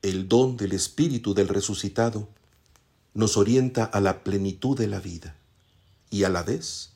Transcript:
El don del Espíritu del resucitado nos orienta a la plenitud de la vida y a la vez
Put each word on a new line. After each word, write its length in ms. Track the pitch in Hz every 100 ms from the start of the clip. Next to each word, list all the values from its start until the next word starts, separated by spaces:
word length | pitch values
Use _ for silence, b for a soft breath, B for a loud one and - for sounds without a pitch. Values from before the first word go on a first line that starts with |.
El 240 | 98 92 95
don 300 | 117 131 123
del 160 | 101
Espíritu 600 | 95 - - 165 123 110 98
del 120 | 95
resucitado 800 | 98 98 98 98 - 117 110 107 _ _ _ _ _ _ _ _
nos 240 | 101 107 104
orienta 460 | 101 127 127 120
a 160 | 110 104
la 220 | 98 95
plenitud 520 | - 98 98 92 131 131
de 120 | 107
la 120 | 98
vida 360 | 92 85 82 - _ _ _ _ _ _ _
y 140 | -
a 60 | 196
la 120 | 175
vez 520 | 185 - - - -